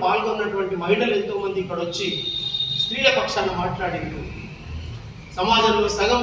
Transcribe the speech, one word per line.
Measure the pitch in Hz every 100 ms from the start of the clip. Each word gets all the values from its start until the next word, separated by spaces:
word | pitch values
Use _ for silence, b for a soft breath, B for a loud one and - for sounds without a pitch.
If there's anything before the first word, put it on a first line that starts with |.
పాల్గొన్నటువంటి | 180 - 220 214 208 196 185 185
మహిళలు | 175 208 233 202
ఎంతోమంది | 208 202 190 185
ఇక్కడ | 175 170 170
వచ్చి | - 190 - - - - - 698 -
స్త్రీల | - 508 277 269
పక్షాన | - 208 190 175
మాట్లాడిండ్రు. | 180 185 180 175 - - - - - - - - - - - - - 175
సమాజంలో | 202 226 226 202 202 208
సగం | 208 247